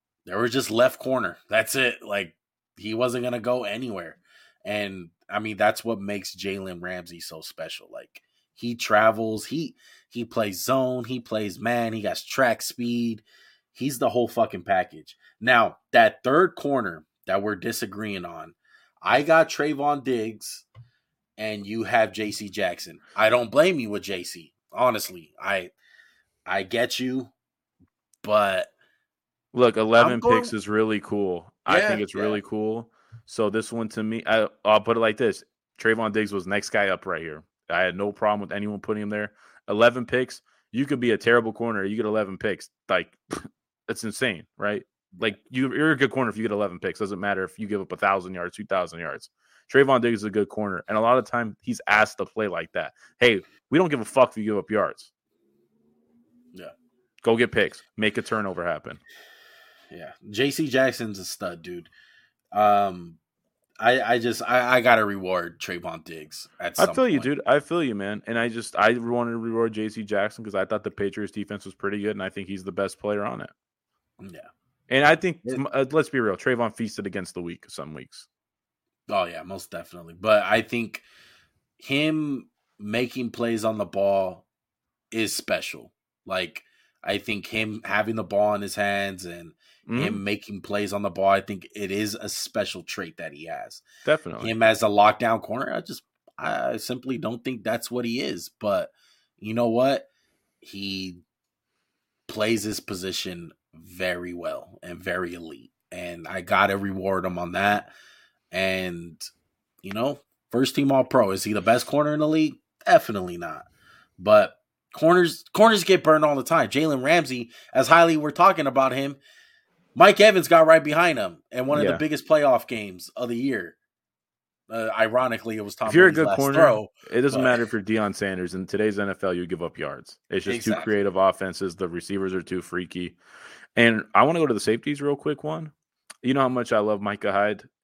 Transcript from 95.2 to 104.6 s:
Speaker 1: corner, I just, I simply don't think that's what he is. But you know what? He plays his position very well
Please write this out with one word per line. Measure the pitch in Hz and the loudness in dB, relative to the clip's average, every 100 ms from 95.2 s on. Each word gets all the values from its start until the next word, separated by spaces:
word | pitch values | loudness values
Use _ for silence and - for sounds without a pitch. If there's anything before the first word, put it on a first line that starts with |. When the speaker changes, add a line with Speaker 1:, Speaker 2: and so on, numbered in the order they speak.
| 117 113 | 0 -2
Speaker 1:
corner, | - 113 - | -4 -8 -6
I | - | -8
just, | - - - _ _ - | -8 -14 -18 _ _ -10
I | - - 127 117 | -6 -4 -4 -6
simply | - 127 127 127 | -6 -8 -6 -6
don't | 110 120 | -6 -8
think | 131 123 | -8 -6
that's | 104 117 - | -4 -4 -4
what | 123 120 | -6 -4
he | 120 | -4
is. | 139 98 - - | -4 -8 -12 -6
But | 104 95 82 _ _ _ _ _ | -2 0 -2 _ _ _ _ _
you | 107 113 | -6 -2
know | 120 | 0
what? | 113 131 131 - _ _ _ _ _ | 2 2 0 -4 _ _ _ _ _
He | - 98 98 98 92 87 _ _ _ _ _ _ _ _ _ _ - | -20 -12 -8 -8 -10 -12 _ _ _ _ _ _ _ _ _ _ -14
plays | 104 107 113 | -2 0 0
his | 104 98 | -2 -8
position | - 95 95 87 95 87 82 - _ | -8 -10 -8 -8 -8 -10 -16 -20 _
very | 80 90 90 92 87 90 | -20 -20 -6 -4 -4 -8
well | 87 82 67 | -10 -8 -10